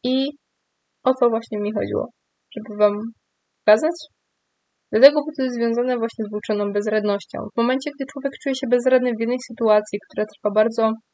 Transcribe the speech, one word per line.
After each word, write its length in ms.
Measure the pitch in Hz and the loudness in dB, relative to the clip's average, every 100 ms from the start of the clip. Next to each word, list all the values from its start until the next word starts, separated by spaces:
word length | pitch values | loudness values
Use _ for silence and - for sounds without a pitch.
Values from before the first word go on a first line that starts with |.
I 260 | 247 262 269 285 _ _ _ _ _ _ | 0 0 -2 -6 _ _ _ _ _ _
o 100 | 262 262 | -2 2
to 80 | 240 | 2
właśnie 300 | 226 226 214 | 0 -4 -6
mi 140 | 208 | -4
chodziło, 340 | 220 202 202 240 _ _ _ _ 214 | -4 -4 -4 -6 _ _ _ _ -14
żeby 200 | 214 208 | -12 0
wam 200 | 208 208 226 - _ _ _ _ | 0 0 -8 -14 _ _ _ _
pokazać. 320 | - 214 311 349 - _ _ _ _ _ _ _ _ | 4 4 4 -4 -14 _ _ _ _ _ _ _ _
Dlatego, 280 | 220 269 294 | 6 6 6
bo 120 | 285 294 | -4 -6
to 60 | |
jest 140 | 262 240 | -4 -2
związane 420 | 233 233 247 247 | -2 0 -2 -2
właśnie 260 | 226 - | -4 -6
z 60 | 208 | -8
włóczoną 420 | 208 - 208 202 | -8 -4 -2 0
bezradnością. 680 | 208 208 214 208 202 - - 208 | -2 0 0 0 -2 -4 -10 -6
W 20 | - | -2
momencie, 340 | 233 262 285 285 | 0 0 -4 -8
gdy 80 | 277 | -10
człowiek 200 | 269 269 - | -6 -8 -6
czuje 120 | 277 | -6
się 120 | 262 233 | -4 0
bezradny 400 | 247 247 254 247 | 2 4 2 2
w 100 | 226 | -2
jednej 180 | 226 254 - | -2 -4 -6
sytuacji, 480 | 226 226 214 214 208 _ | -2 2 2 2 -10 _
która 180 | - 214 | -6 -6
trwa 240 | - 208 | -8 -2
bardzo 380 | 202 226 226 220 226 _ | 0 2 2 -2 -2 _